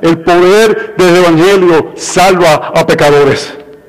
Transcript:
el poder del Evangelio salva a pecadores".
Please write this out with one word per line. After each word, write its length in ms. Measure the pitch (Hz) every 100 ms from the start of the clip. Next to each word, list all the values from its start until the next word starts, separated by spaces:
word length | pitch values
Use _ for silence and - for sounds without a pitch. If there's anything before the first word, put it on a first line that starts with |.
el 180 | 165 165
poder 760 | 175 175 180 208 226 208 - -
del 200 | 180 175
Evangelio 760 | 175 160 180 196 180 160 - -
salva 760 | - 190 185 185 170 151 -
a 120 | - -
pecadores". 680 | 160 147 147 139 - - - - -